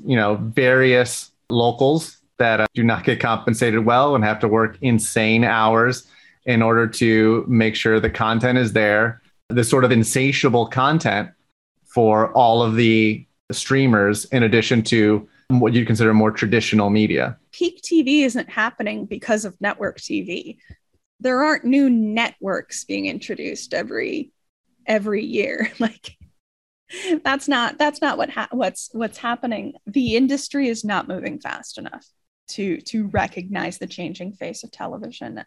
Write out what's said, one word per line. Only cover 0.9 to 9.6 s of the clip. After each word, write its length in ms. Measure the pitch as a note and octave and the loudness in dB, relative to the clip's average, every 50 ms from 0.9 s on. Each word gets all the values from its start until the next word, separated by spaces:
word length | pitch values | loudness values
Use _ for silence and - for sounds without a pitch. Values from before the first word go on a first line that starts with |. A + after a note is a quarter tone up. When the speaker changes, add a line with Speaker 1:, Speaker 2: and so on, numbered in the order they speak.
| B2 B2 A#2+ A#2 - - - - _ _ _ - | 4 4 2 2 -2 -10 -12 -16 _ _ _ -4
Speaker 1:
locals 680 | A#2+ A#2 A#2 A#2+ A#2+ - C3+ C3+ D#3 E3 - - - _ _ _ _ - | 0 2 2 2 2 2 2 2 2 0 -2 -6 -16 _ _ _ _ -2
that, 220 | B2 A2+ A2 G#2+ | 0 2 2 2
uh, 80 | G#2+ - - | 0 0 0
do 80 | B2 A2+ | 0 0
not 200 | A#2 A2 - - | 0 0 0 0
get 160 | C#3 A#2+ A2+ | -2 -2 0
compensated 680 | - A#2+ A2+ G2 - B2 A2 - B2+ A#2 G#2+ A2+ A2 | 0 -2 -2 -2 0 -2 0 0 0 0 2 2 2
well 280 | A#2 A#2 B2+ C#3 D3 C#3+ | 4 4 4 4 4 2
and 100 | B2 G#2+ | 2 2
have 160 | G#2+ G#2+ - | 0 0 0
to 60 | - G#2+ | 0 0
work 300 | G#2+ A2+ A2 G#2+ - - | 2 2 2 0 -2 -2
insane 600 | C#3 B2+ A#2 G#2 - - - A#2 A2 A2 A2 A2+ A#2+ | 0 2 2 2 0 0 -2 0 2 2 2 2 2
hours 640 | G#2 A2+ A2+ A2 A2 A2+ A2+ A#2 B2+ B2+ - - _ _ _ _ _ _ _ - | 2 2 2 2 2 4 2 2 2 0 -4 -10 _ _ _ _ _ _ _ -4
in 160 | - B2 A2+ | -2 2 2
order 240 | A2+ A2+ A2+ A#2 A#2 A2+ | 4 4 4 2 2 0
to 580 | - - A#2+ A2+ A2 A2 A2 A2 A2+ A2+ - - | 0 0 2 2 4 4 4 4 2 2 0 0
make 280 | B2+ A2+ A2 A2 G#2+ | 2 2 2 2 0
sure 240 | - - A2+ A2 A2 | 0 0 2 2 2
the 120 | G#2 A2+ | 2 0
content 480 | - - A2+ A2 A2+ A2+ A2+ B2+ B2 B2+ | -2 -2 -2 0 0 0 0 2 2 2
is 140 | B2 G#2+ - | 0 2 2
there, 480 | A2+ G#2+ G#2 G#2 G#2+ A2+ A#2 A#2 - _ _ _ _ _ - | 2 2 4 4 2 2 0 -2 -8 _ _ _ _ _ -4
this 200 | A#2 B2 | -2 0